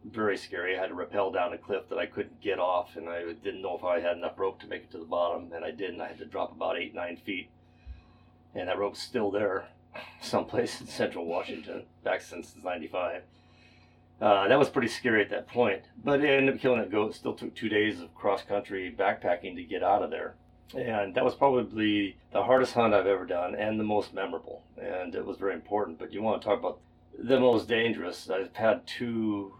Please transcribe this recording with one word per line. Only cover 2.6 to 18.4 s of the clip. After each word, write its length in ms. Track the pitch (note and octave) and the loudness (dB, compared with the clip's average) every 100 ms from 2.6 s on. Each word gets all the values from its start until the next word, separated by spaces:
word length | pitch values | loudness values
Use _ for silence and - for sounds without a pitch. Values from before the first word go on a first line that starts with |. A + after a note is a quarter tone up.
| F2+ F2+ F2+ F2 | 2 0 -2 -10
and 140 | E2 | -8
I 140 | E2+ E2+ E2 | -8 -8 -8
didn't 180 | G2 F#2+ | -8 -6
know 140 | F#2+ F2 | -6 -4
if 60 | |
I 160 | F2+ F2 | 0 0
had 180 | E2+ E2+ | 0 -2
enough 220 | F2 - | -6 -2
rope 200 | F#2+ - | -4 -4
to 60 | - | -10
make 160 | F2 | -10
it 80 | - | -10
to 60 | F2+ | -14
the 60 | E2 | -6
bottom, 460 | F2 F2 E2+ E2+ | 0 0 -2 -6
and 100 | E2 E2 | -8 -8
I 60 | |
didn't. 300 | D#2+ F#2+ E2+ | -6 -8 -6
I 60 | F2 | -10
had 100 | D#2+ | -12
to 60 | - | -10
drop 260 | F#2+ F2+ | -6 -6
about 260 | - F2 F2 | -4 -4 -2
eight, 160 | E2+ F#2 | -6 -8
nine 220 | F2 E2+ | -8 -8
feet, 320 | - F#2 - _ _ _ - - - - - _ - - | -8 -8 -10 _ _ _ -18 -18 -18 -20 -20 _ -14 -8
and 120 | F2+ | -4
that 80 | F#2 | -2
rope's 240 | G2+ - | -2 -4
still 300 | - B2 G#2 | -6 -2 0
there 360 | G2+ G#2 F#2+ - - _ | 2 0 -2 -6 -20 _
<laughs> 280 | - - - | -16 -16 -14
someplace 580 | - A2 - - A#2 - | -2 -2 0 0 -2 -4
in 60 | - | -12
central 380 | - G#2+ F2+ E2 | -2 -2 -2 -4
Washington, 580 | F2 - E2 E2 F2+ - - | -4 -4 -10 -10 -12 -12 -8
back 180 | - F#2 | -4 -4
since 340 | - F2 E2 - | -6 -14 -14 -10
ninety-five. 600 | F2+ F2 D2+ F#2+ F2 F2+ - - - - - - - _ _ - | -6 -6 -4 -4 -4 -6 -12 -20 -20 -20 -20 -20 -20 _ _ 0
Uh, 280 | G#2+ G2+ G2 | 6 6 8
that 100 | C3+ | 6
was 120 | C3+ | 6
pretty 180 | - A#2 | 4 0
scary 340 | - B2 A2 | 0 4 4
at 80 | G2+ | 4
that 180 | G#2 - | -2 -4
point, 360 | A#2+ A#2 F#2+ - - | 2 2 2 -6 -6
but 180 | B2 C#3 | 2 4
I 60 | D3 | 6
ended 280 | C3+ C3+ C3 | 6 6 4
up 60 | |
killing 180 | C3 A#2+ | 4 4
that 120 | F#2+ | 2
goat. 220 | G#2 G#2+ | 2 0
Still 200 | - - - | -2 -8 -6
took 180 | A#2+ | -8
two 160 | - A2 | -6 0
days 300 | G#2 G#2+ F2 | 2 2 0
of 120 | E2+ - | -12 -4
cross-country 800 | G#2 G2 | 0 0